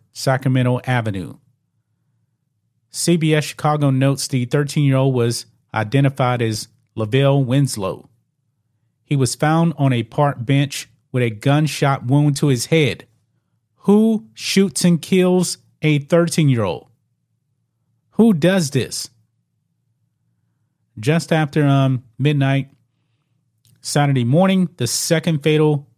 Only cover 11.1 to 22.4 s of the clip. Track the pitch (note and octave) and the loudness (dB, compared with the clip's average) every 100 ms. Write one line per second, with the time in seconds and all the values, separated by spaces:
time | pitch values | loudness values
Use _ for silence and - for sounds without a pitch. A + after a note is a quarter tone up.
11.1 | B2+ B2 G#2+ C#3 C#3+ D#3 - C#3+ C3+ A#2+ | -4 -4 -2 0 0 0 0 -2 -2 0
12.1 | C#3+ D3 C#3 D3 B2 - E3 C#3 F2 - | 2 2 0 0 0 0 0 0 -2 -12
13.1 | _ _ _ _ _ _ _ - G#3 A3 | _ _ _ _ _ _ _ 2 4 4
14.1 | G#3+ - - - G3 G3 - F3+ E3+ - | 0 -6 -14 -2 0 0 0 0 0 0
15.1 | F#3+ F3+ F#3 F3 - _ - D#3 D3 C#3+ | 0 2 2 -2 -6 _ -6 -2 -2 0
16.1 | E3+ E3 - D3 A#2+ G2 C#2 - _ _ | 0 0 0 2 2 -2 -6 -12 _ _
17.1 | _ _ _ _ _ _ _ _ _ _ | _ _ _ _ _ _ _ _ _ _
18.1 | - A3+ E3+ E3 F#3+ C#3+ C3 G#2 - - | 2 2 4 2 2 0 -4 -4 -8 -14
19.1 | _ _ _ _ _ _ _ _ _ _ | _ _ _ _ _ _ _ _ _ _
20.1 | _ _ _ _ _ _ _ _ - A2 | _ _ _ _ _ _ _ _ -8 -2
21.1 | E3 - D#3+ D3+ D#3 C#3+ C#3 C3+ B2+ - | -2 0 -2 0 0 2 4 2 -2 -6
22.1 | - C#3+ D3 | -4 0 2